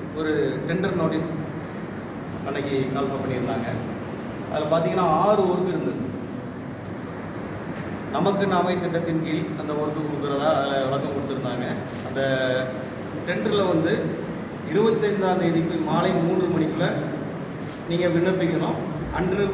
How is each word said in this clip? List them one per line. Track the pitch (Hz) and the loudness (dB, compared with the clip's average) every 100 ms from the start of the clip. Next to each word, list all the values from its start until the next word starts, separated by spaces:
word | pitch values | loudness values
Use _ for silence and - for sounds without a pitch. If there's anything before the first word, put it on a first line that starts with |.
| - 151 | -6 -4
ஒரு | 156 147 135 - - | 0 2 2 0 0
டெண்டர் | 180 190 175 | 0 0 0
நோட்டீஸ் | 156 156 - 156 - - - - - - - - - - 135 | 0 0 -2 -4 -6 -6 -8 -8 -8 -8 -8 -8 -8 -6 -4
அன்னைக்கு | 139 139 135 131 | -2 0 0 0
கால் | 139 135 | 0 -2
பண்ணியிருந்தாங்க. | 135 131 123 120 117 110 113 107 - - - - - - | -2 -2 -2 -2 -2 -2 -4 -4 -6 -8 -8 -8 -8 -4
அதுல | - 151 165 | -2 2 2
பாத்தீங்கன்னா, | 170 185 175 | 2 2 4
ஆறு | 156 202 208 | 4 6 6
ஒர்க் | 180 180 190 | 4 4 2
இருந்தது. | 160 135 135 - - - - - - - - - - - - - - - - - - - - - | 0 0 -2 -4 -6 -6 -8 -8 -8 -10 -8 -8 -8 -8 -8 -8 -8 -8 -6 -6 -6 -6 -6 -4
நமக்கு | 151 190 196 196 | 0 2 2 2
நாமே | 180 180 180 | 4 2 2
திட்டத்தின் | 170 165 170 160 | 0 0 0 0
கீழ் | 165 151 - 147 | 0 0 -2 -4
அந்த | 147 | -2
ஒர்க்கு | 147 151 156 | -2 0 -2
கொடுக்குறதா | 147 143 139 139 151 143 | -2 -2 -2 2 2 2
அதுல | 139 135 | 2 2
விளக்கம் | 131 135 139 | 2 0 0
கொடுத்திருந்தாங்க. | 139 139 131 123 120 123 107 - - - | -2 -2 -2 -2 -2 -2 -4 -6 -6 -4
அந்த | 135 135 131 131 127 127 - - - - 151 165 | 0 2 2 2 2 0 -4 -6 -6 -6 -4 -2
டெண்டர்ல | 196 220 202 185 | 0 2 2 4
வந்து, | 165 165 - 165 - - - - - - | 4 4 2 0 -2 -4 -6 -8 -8 0
இருபத்தைந்தாம் | 180 226 - 208 190 185 185 | 4 4 4 2 2 2 4
தேதிக்கு | 170 165 165 160 156 | 4 4 2 0 2
மாலை | 165 190 | 2 4
மூன்று | 170 165 185 175 | 4 4 4 4
மணிக்குள்ள | 165 151 156 175 143 - - - - - - - - - | 2 2 2 0 0 -2 -4 -6 -8 -8 -8 -8 -8 -2
நீங்க | 170 175 | 2 4
விண்ணப்பிக்கணும். | 165 185 185 165 156 - - - - - 156 | 4 4 4 2 2 0 -2 -4 -4 -4 -2
அன்று | 185 202 196 | 0 2 2